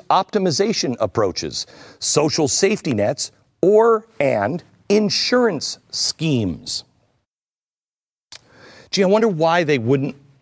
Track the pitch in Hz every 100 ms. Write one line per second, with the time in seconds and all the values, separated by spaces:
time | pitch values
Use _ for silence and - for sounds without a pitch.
0 | - 170 190 214 185 139 202 214 160 120
1 | 107 117 101 - 76 - - - - -
2 | - - 151 - 147 - 196 214 165 110
3 | 104 139 - - _ _ 170 214 233 220
4 | 214 - 139 117 101 170 - _ - 202
5 | 208 - - 247 233 156 - - _ -
6 | - - 160 131 101 65 - - - _
7 | _ _ _ _ _ _ _ _ _ _
8 | _ _ _ - _ _ - - - -
9 | 185 208 226 165 165 170 156 143 113 139
10 | 139 - _ _